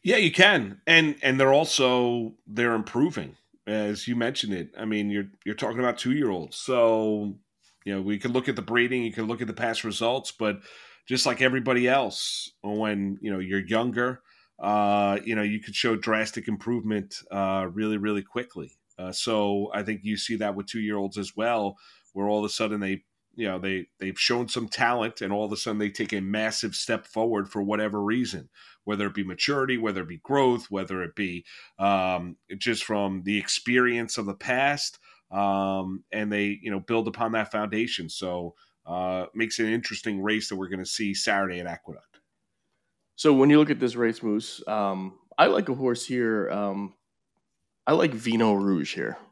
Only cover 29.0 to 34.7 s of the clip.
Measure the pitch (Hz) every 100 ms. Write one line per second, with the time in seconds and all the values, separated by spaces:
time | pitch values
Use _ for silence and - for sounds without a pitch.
29 | 101 104 95 87 - 143 131 123 110 95
30 | 85 85 - 139 131 120 - 98 92 92
31 | 87 - 98 87 - - - - 98 98
32 | 92 90 87 - _ 98 120 110 - 107
33 | 98 95 92 104 - - - 123 123 120
34 | 113 - 101 98 - 127 139